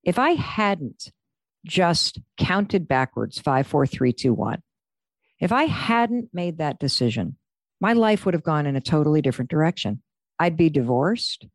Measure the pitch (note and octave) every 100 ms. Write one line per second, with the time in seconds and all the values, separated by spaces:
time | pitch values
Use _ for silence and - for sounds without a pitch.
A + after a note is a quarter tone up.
0 | - F3+ C#4 E4 - - G#3 F#3+ B2+ -
1 | - _ _ _ _ _ - - F3 D#3+
2 | - - - - - F#3 G3+ G3 D#3 C3
3 | C3 A#2+ A2 - - C3+ C#3 D3 C3+ -
4 | B2+ A#2+ B2+ G#2+ G#2+ - _ _ _ _
5 | _ _ _ _ F3+ B3 D#4 - - A#3
6 | A#3 A#3+ - F3 F3 E3 D3+ - C#3 -
7 | B2 A#2 F2 - _ _ _ _ G3+ A#3
8 | A3 G#3 G3 E3+ E3 D3+ D3 C3+ - D#3
9 | D3+ D#3 C3+ B2 B2 D#3 D#3+ E3+ - G#2
10 | _ _ _ - F3 E3 E3 C#3+ A#2+ B2
11 | D#3+ A#3 - - -